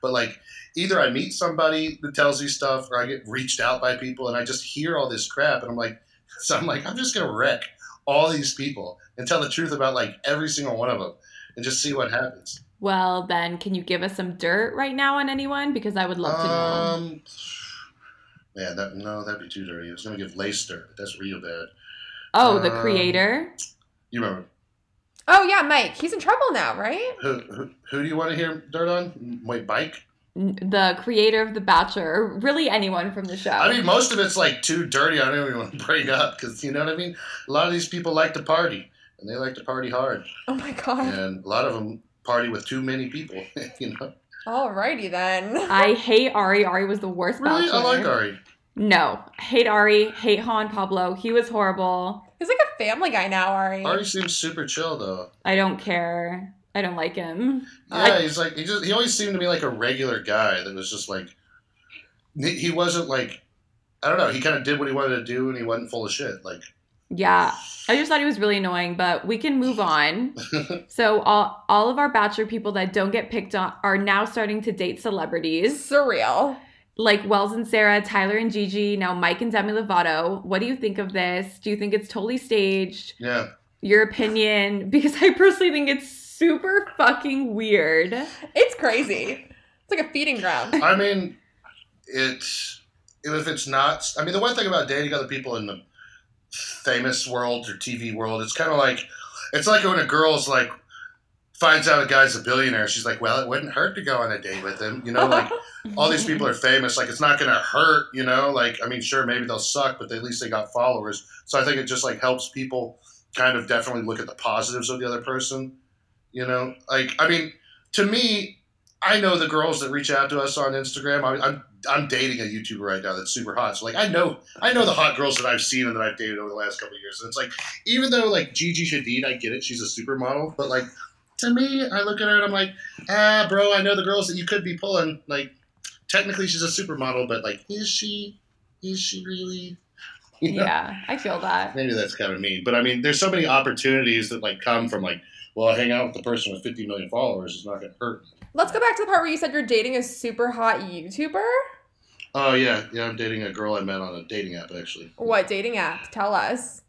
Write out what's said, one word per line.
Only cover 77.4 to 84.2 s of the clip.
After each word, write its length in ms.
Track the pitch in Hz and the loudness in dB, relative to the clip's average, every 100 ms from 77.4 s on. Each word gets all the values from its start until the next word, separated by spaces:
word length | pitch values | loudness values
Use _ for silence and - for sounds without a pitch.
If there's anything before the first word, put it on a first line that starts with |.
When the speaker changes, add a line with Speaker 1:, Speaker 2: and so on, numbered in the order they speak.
| 208 | 2
Speaker 2:
and 140 | 226 220 | -2 0
Sarah, 320 | 220 208 208 | 4 6 4
Tyler 360 | 202 208 190 208 | 2 0 2 2
and 140 | 226 | 0
Gigi, 440 | 208 202 202 208 202 | -2 -2 0 0 0
now 200 | 180 180 | -2 0
Mike 260 | 175 175 | 0 0
and 100 | 233 | 0
Demi 200 | 214 202 | 0 0
Lovato. 720 | 214 208 185 165 160 170 190 185 | -2 2 2 2 2 0 -4 -2
What 140 | 196 | -2
do 60 | 233 | -2
you 80 | 262 | -2
think 240 | 220 196 | -2 -2
of 120 | 190 | -4
this? 460 | 190 180 180 190 - | -2 0 -2 -4 -8
Do 120 | 214 | -4
you 60 | 208 | -2
think 180 | 208 208 | 0 0
it's 120 | 208 | -2
totally 300 | 226 208 254 | -6 -4 -4
staged? 760 | - 220 190 190 180 - - - | 0 2 4 2 -2 -6 -16 -8
Speaker 1:
Yeah. 300 | 120 120 107 - _ _ | -2 -2 -2 -10 _ _
Speaker 2:
Your 220 | 196 208 | 6 6
opinion? 840 | 214 214 | 6 2